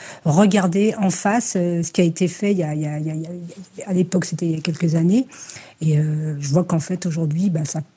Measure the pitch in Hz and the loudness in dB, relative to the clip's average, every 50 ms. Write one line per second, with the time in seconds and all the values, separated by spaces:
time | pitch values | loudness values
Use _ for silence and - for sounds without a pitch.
0 | - - - - - 160 143 185 214 190 208 196 185 180 170 196 208 220 220 220 | -18 -18 -12 -4 0 2 4 6 6 6 6 4 2 2 2 2 2 2 2 0
1 | 196 190 - - - 202 220 240 - - - 185 175 175 175 170 165 - - 190 | 0 0 0 0 0 0 0 0 0 0 0 0 0 0 0 -2 -2 -2 2 2
2 | 175 165 170 - 185 170 - - 202 202 202 180 156 151 151 151 156 151 151 151 | 2 2 2 2 0 -2 -2 0 0 0 0 0 0 -2 -2 -2 -4 -4 -4 -4
3 | 156 160 156 160 160 170 180 175 170 170 - 196 180 - - - - 202 185 180 | -4 -4 -6 -6 -8 -8 -10 -12 -12 -14 -16 -16 -20 -18 -16 -12 -6 -2 0 0
4 | 175 180 - 180 - - 165 - 175 165 160 156 - 170 156 - 175 160 160 165 | 2 2 0 -2 -2 -2 -4 -2 -2 -2 -2 -2 -2 -4 -2 0 0 2 2 4
5 | 165 180 208 254 262 - - - - - - - - - - - 156 160 151 147 | 4 4 4 2 2 -2 -6 -20 -18 -18 -18 -18 -20 -20 -8 -2 0 2 2 2
6 | 156 151 151 156 156 156 147 143 143 135 147 180 175 - 175 156 - - 185 180 | 2 0 0 -2 -4 -4 -4 -4 -2 0 2 2 2 2 0 0 0 -2 -4 -4
7 | - 175 151 165 165 147 151 170 196 202 160 156 147 - - 156 - - _ | -4 -4 -2 -2 -2 0 0 0 0 0 0 0 -2 -4 -4 -6 -8 -10 _